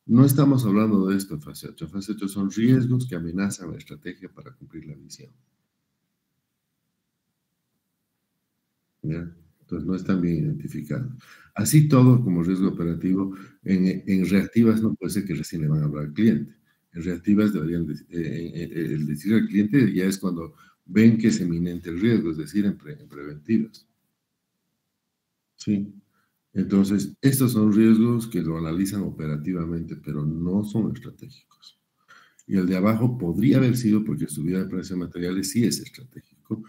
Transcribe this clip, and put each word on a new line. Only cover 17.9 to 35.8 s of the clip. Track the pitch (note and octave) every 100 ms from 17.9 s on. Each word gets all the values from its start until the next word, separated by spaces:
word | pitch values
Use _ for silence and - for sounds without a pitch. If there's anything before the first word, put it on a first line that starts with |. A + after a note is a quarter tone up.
eh, | D2 -
eh, | E2+ D#2 D2 E2+
eh, | E2 E2 E2 D#2+
el | D2+ D2+
decir | D2+ F#2
al | A2 -
cliente | G2+ G#2 C#3+ G#2
ya | F2+
es | F#2+ F#2+
cuando | F#2+ E2+ D#2+ _ _ _
ven | - F#2+ A2+ A2
que | A2
es | -
eminente | F2+ E2+ F2 F2 E2
el | E2+
riesgo, | A2+ A2 E2
es | D#2+
decir, | D2+ G#2 G2+
en | E2+
pre-, | D2 D2
en | -
preventivas. | C#2+ D2 D2+ F2 A2+ - - _ _ _ _ _ _ _ _ _ _ _ _ _ _ _ _ _ _
¿Sí? | - G2+ G2+ - _ _ _ _ _
Entonces, | G2 E2+ G2 G2 G#2 - -
estos | C3+ C3 B2
son | A2 G#2+
riesgos | G#2 A2 A2 A#2 A#2+ A2
que | F2+
lo | D#2+ D#2+
analizan | D#2+ E2+ G2 G2+
operativamente, | E2+ - D2+ D2+ D#2 F2+ E2 E2+ - D2+
pero | D2 D2 D2+
no | D#2+ F2 G2 G2+
son | A#2 F#2+
estratégicos. | - - - - - _ _ - _ _ _ _ - _ _ -
Y | G2
el | F2+
de | F#2
abajo | G2+ A2 B2+ -
podría | F2 E2+ B2+ C3+
haber | B2+ -
sido | G#2+ G#2+
porque | G#2+ - -
subida | - D#2 F#2
de | -
precio | F#2 E2+ F2+
de | E2+
materiales | E2+ F2 F#2 F#2+
sí | A#2
es | G#2+
estratégico, | C#2+